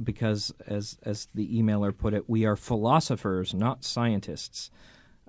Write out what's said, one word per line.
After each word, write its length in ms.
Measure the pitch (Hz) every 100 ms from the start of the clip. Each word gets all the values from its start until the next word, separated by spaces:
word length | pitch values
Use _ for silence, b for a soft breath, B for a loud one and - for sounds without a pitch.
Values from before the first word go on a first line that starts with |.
because, 500 | 113 - 113 104 - - -
as, 320 | 104 104 -
as 260 | 107 104 -
the 280 | 101 104 113
emailer 340 | 110 104 101 98
put 160 | 110
it, 160 | 101 -
"We 160 | 113
are 120 | 110 104
philosophers, 1000 | - 117 113 156 - 120 101 92 92
not 300 | 92 117 135
scientists." 840 | - 123 117 104 - 73 - - - b b b b b